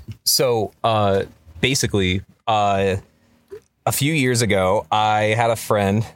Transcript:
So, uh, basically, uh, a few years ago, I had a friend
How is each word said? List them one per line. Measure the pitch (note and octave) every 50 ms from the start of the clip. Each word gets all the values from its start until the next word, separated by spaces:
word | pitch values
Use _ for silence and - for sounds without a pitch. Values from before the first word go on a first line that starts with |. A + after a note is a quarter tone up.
| - - - - -
So, | - - - D3 B2+ A#2+ A2+ G2+ F#2+ _ - -
uh, | A#2 A2+ G#2+ G#2 G2 G2 G2 - - - _ _ - - -
basically, | - B2+ C#3 - - A2 - G2+ F#2+ F#2 F2+ G2 - _ - _ -
uh, | A#2 A2 G#2+ G#2 G2+ G2+ G2 G2 G2 F#2 F#2 - _ _ _ _ _ _ _ _ - - - _ _ _ _ -
a | -
few | - - C3+ D3
years | E3 D3+ B2+ B2+ B2 A#2
ago, | B2 G2 G2+ F#2+ F#2 F#2 G2 G#2+ - -
I | G#2+ G#2+ G#2+ G#2+ G#2+ G#2+ G#2+ G#2+ G#2+
had | A2 A#2 A#2
a | A2+
friend | - - - A#2 G#2 G2+ G2 G2+ A2 G#2+ - -